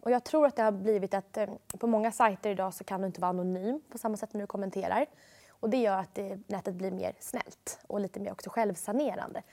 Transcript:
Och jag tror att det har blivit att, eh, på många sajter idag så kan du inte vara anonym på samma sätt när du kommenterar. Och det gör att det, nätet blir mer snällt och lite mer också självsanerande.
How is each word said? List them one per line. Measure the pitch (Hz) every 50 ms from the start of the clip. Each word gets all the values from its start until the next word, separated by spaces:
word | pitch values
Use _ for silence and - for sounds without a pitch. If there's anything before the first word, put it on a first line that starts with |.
Och | - 233
jag | 247 240 -
tror | - - 311 294
att | 269 -
det | - 220
har | 220
blivit | 202 190 190 220 214 196 190 185 -
att, | 196 190 _ -
eh, | 220 208 208 208 - _ - - -
på | -
många | 233 226 214 214 226
sajter | 220 - 240 214 190 - - 214
idag | 196 190 190 190 185
så | - 190
kan | - 196 185
du | 190
inte | 190 175 175
vara | 180 180
anonym | 180 180 180 185 185 180 190 226 269 311 - -
på | -
samma | 233 - 220 214
sätt | 202 220 - -
när | 208
du | 202
kommenterar. | - - 202 196 190 - 196 185 175 190 226 294 - - _ - - - - - -
Och | - - - 214
det | 214
gör | 254 233 208 190
att | 190 180 - -
det, | 202 196 196 196 202 -
nätet | - 208 185 - 196 180
blir | 180 190 190
mer | 185 185 190 - - -
snällt | - - - 247 - - - _ - - - - -
och | - 202 208
lite | 196 185 - 202
mer | 202 196
också | 190 - - 185
självsanerande. | - 233 226 202 180 - - 208 208 269 302 240 180 - - - - - - -